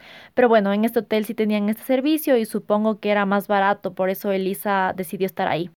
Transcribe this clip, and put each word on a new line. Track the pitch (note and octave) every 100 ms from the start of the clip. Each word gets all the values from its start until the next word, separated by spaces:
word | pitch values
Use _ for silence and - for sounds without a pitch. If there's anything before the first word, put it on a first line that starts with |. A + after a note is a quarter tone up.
| - - - -
pero | B3
bueno, | A3+ G3
en | G3+ A3+
este | A#3
hotel | - G#3+ G#3+
sí |
tenían | A3 G#3+ G#3 G#3
este | G#3+
servicio | - C4 C#4+ D#4 D4+ A#3+
y | A3
supongo | G#3 - G#3 A3 G#3
que | G#3
era | G#3 G3
más | G3+ G3
barato, | G3+ G3 G3+ F#3+ F#3
por | F#3
eso | F#3+ G#3
Elisa | F#3+ F#3+ G3 G#3 G3 F#3 F#3
decidió | F#3 F#3 F#3
estar | - F#3+
ahí. | D#3+ F3